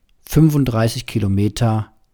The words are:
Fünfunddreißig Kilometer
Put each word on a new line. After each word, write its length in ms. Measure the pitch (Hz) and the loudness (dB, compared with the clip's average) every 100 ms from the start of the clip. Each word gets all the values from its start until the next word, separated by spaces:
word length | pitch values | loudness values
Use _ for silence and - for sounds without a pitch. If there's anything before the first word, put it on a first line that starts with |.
| _ _ | _ _
Fünfunddreißig 840 | - 147 156 147 127 113 113 123 - | -2 2 4 2 0 0 -2 -2 -6
Kilometer 880 | 113 101 98 104 - 117 110 104 _ _ | -4 -2 0 -2 0 -2 -2 -6 _ _